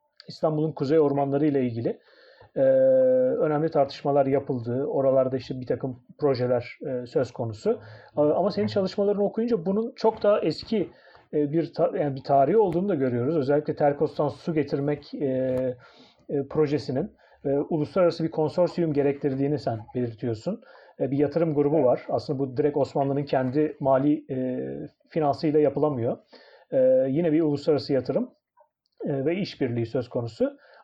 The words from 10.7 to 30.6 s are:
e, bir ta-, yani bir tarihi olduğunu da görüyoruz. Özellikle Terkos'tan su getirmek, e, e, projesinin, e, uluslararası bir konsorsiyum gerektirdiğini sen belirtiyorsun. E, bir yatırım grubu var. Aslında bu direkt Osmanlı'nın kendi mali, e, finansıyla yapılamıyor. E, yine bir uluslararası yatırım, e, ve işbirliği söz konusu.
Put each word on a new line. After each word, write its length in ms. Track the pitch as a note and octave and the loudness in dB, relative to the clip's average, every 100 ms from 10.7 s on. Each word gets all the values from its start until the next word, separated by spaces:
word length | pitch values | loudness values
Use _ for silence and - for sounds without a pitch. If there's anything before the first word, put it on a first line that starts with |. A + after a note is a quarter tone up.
| A3 E3+ - - - _ | -4 -4 -8 -20 -20 _
e, 180 | D3+ D3 | -2 0
bir 220 | D#3+ D3+ | 0 -2
ta-, 240 | - E3+ F#3+ | 0 0 0
yani 180 | D3 C3 | -2 -4
bir 80 | |
tarihi 340 | - C#3 C3+ G#3+ | 0 4 4 4
olduğunu 320 | G3+ E3 G3+ | 4 2 0
da 60 | D#3+ | 0
görüyoruz. 400 | C3 A#2+ B2 E3 | 0 0 0 0
Özellikle 400 | C3 C#3+ D3+ - | 2 0 0 0
Terkos'tan 540 | D3 C#3+ D3+ - D3 | 2 2 -2 0 -4
su 240 | - - | -4 -4
getirmek, 600 | D#3 C#3+ C#3+ C#3+ D3 - | -2 -2 -2 -2 -4 -6
e, 140 | C4 C3+ C3 C3 B2+ C3 B2 - - - _ - | -6 -2 -2 -2 -2 -4 -6 -12 -20 -20 _ -8
e, 180 | D3 C#3 | -6 -4
projesinin, 640 | D#3 D3+ C#3+ - C3 F#3+ - _ _ C#3+ | -2 0 0 -2 -4 -4 -10 _ _ -2
e, 40 | |
uluslararası 720 | C#3 - E3+ D3 G3 F3 E3 | -2 0 -2 -2 2 2 2
bir 80 | D#3+ | -2
konsorsiyum 600 | - D3+ - F3 F3 E3 | -2 -2 0 0 0 -2
gerektirdiğini 680 | C#3+ C#3 C#3 D3 C3 C#3 D3 | 2 0 0 -2 -2 -2 -2
sen 200 | - A2+ - B2+ | -4 -6 -6 -4
belirtiyorsun. 680 | A#2+ A2 B2 A2 - A3+ - - - - | -4 -4 -6 -4 -6 -8 -10 -20 -18 -6
E, 120 | C3+ | -4
bir 60 | C#3 | 0
yatırım 380 | C#3+ E3 E3 C#3+ | 0 0 0 2
grubu 280 | C#3+ D#3+ | 2 4
var. 220 | B2 C3 - | 2 2 -2
Aslında 300 | B2 - C3+ | -4 -4 -4
bu 180 | C#3 B2+ | -4 -2
direkt 200 | C#3+ D3 | 0 0
Osmanlı'nın 460 | C3 D#3 C#3 C#3 | -2 0 -2 -2
kendi 540 | C#3+ C#3 B2+ C#3 D3+ - | 0 0 0 0 0 0
mali, 460 | C3+ C3+ D3 D#3 - | 2 2 2 0 -2
e, 80 | C3 B2+ B2+ C3 C#3 D3+ _ _ | -6 -4 -4 -8 -10 -12 _ _
finansıyla 500 | E3+ D3 C3 D#3+ D3+ | -2 0 0 0 2
yapılamıyor. 580 | D3 C#3+ D3+ C3 A#2 - _ - - - _ | 2 2 0 0 -2 -4 _ -20 -20 -20 _
E, 60 | C4 C4 C4 C4 | 2 6 6 4
yine 220 | C#3 F3 | 2 2
bir 100 | D3+ | 2
uluslararası 520 | D#3 C#3+ D3 C#3+ - | 2 0 2 0 2
yatırım, 380 | C3+ B2+ F3 B3+ _ _ _ _ _ _ - F#4 | -2 0 -2 -4 _ _ _ _ _ _ -10 -6
e, 200 | C#3 C3+ | -4 -2
ve 120 | F#3 | -2
işbirliği 480 | G3 - C3 A#2+ A2+ | -4 -4 -4 -2 -4
söz 240 | C3 A#2+ | -4 -4
konusu. 480 | B2+ A#2 - C4 - | -6 -6 -4 -4 -4